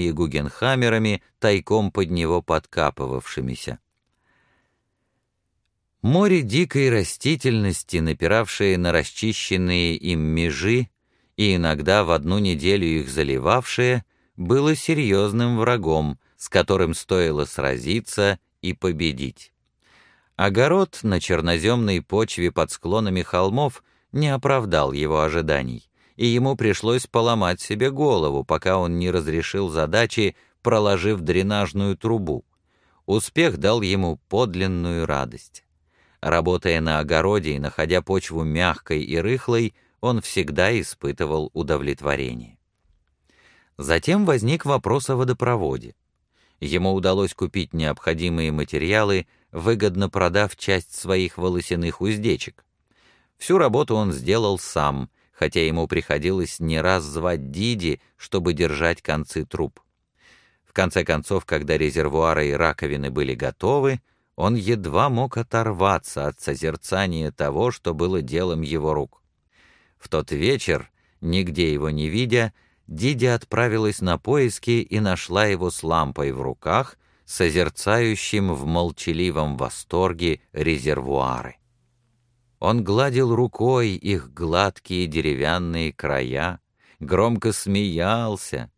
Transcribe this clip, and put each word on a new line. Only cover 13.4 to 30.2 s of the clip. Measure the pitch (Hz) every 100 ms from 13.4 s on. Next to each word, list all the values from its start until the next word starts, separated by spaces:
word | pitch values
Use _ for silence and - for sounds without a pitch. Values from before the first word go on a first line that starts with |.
| 73 123 - - 123 123 - _ _ -
было | 90 135 151 156
серьезным | - 156 117 98 104 113 120 117
врагом, | 120 120 80 78 76 67 _ -
с | -
которым | 95 85 95 82
стоило | 85 - 92 82 73 71
сразиться | - 67 64 65 113 - - 101 95 _ _
и | 92
победить. | - 92 80 82 65 67 - - _ _ _ _ _ _ _ _ -
Огород | 98 98 143 190 185 -
на | 110 90
черноземной | - 82 85 85 98 123 107 90
почве | - 101 113 - 87
под | 87 78
склонами | - 85 110 104 92
холмов | 85 90 95 117 147 - - _ _
не | 135 151
оправдал | 135 135 135 107 80 69
его | 71 76 78
ожиданий, | 78 82 78 71 64 58 - _ _ -
и | 120
ему | 120 135 131
пришлось | 110 95 110 123 -
поломать | 117 117 113 90 90
себе | - 107 135
голову, | 135 151 101 76 69
пока | 67 78 92 95
он | 87 85
не | 90
разрешил | 87 78 82 - 98 92
задачи, | 78 78 101 117 -